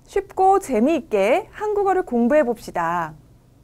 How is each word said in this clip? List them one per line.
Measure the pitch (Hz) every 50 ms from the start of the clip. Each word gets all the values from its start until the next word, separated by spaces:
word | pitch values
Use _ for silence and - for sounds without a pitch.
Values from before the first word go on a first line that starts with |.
| _
쉽고 | - - 403 392 - - - 381 381 392 392
재미있게 | 381 - 262 214 226 285 339 294 - - - 202 190 208 269 359 - -
한국어를 | - - 415 427 427 403 403 392 370 370 370
공부해 | - 240 233 233 240 294 302 302
봅시다. | 240 233 - - - - 180 170 165 170 175 165 156 156 - - - - _ _ _ _ _